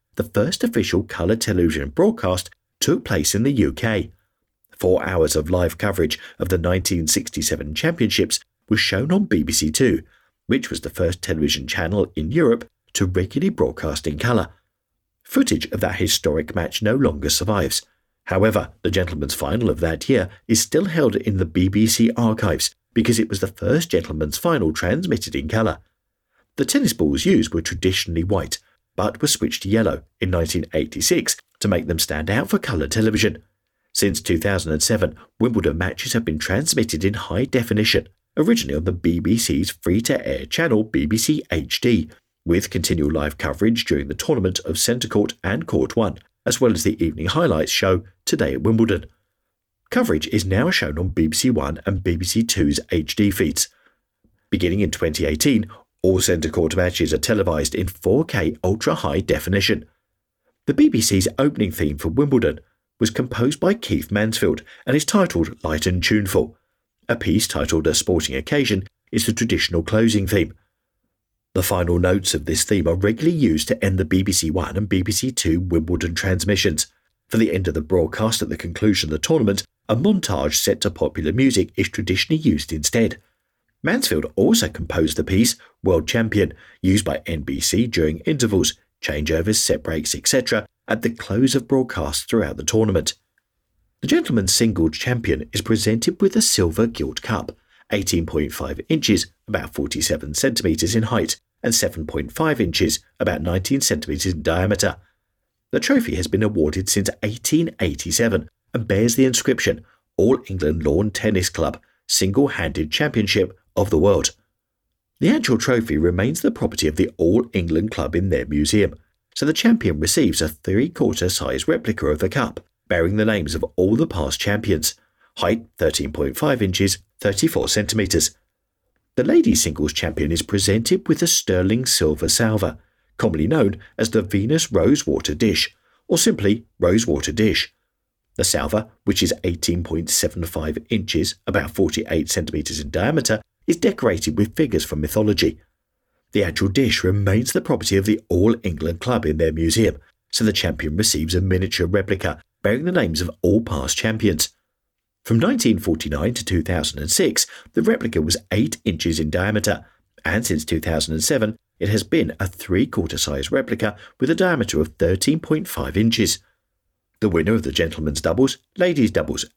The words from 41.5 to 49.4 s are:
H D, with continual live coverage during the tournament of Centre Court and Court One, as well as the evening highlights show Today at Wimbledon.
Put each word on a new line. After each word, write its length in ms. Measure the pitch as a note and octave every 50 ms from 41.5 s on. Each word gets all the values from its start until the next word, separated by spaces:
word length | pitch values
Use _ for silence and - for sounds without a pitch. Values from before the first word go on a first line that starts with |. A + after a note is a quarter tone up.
H 300 | - D#2+ C2+ B1+ - -
D, 280 | - A#2+ A#2+ F#2+ D#2 D2+ - _ _ _ _ _ -
with 240 | D#2+ E2+ F#2+ - -
continual 420 | - - E2 - F#2 D#2+ D2 D2
live 260 | D#2 D2+ D2 D2+ D2 -
coverage 480 | - D2+ C#2+ E2 G2+ A2+ A#2 A#2 -
during 220 | - E2 C#2 C#2 C2+
the 60 | D2+
tournament 460 | - - - D#3+ A#2 F2+ F#2 F#2 -
of 200 | - - E2 -
Centre 280 | - - A#2 B2+ A2+ G#2+
Court 260 | - G#2 G#2 - - _ -
and 220 | F2+ G2+ D#3 E3+
Court 300 | - - D#2 B1+ - -
One, 240 | A#2 A2+ F2 - - - _ _ _ -
as 160 | A#2+ A#2+ -
well 100 | C3 A#2+
as 120 | A2+ - -
the 200 | G2+ D#2+ - -
evening 240 | D#2+ D#2 - - -
highlights 440 | - D#3 F3 C#3 F2+ D#2 D#2 -
show 320 | - - - F#2+ F#2 F2+ - - _ _ -
Today 280 | - - C#3+ G2+ C#2+ C2
at 80 | B1+
Wimbledon. 440 | - A2 A2+ A2 A2+ A2+ G2 E2 - - _ _ _ _ _ _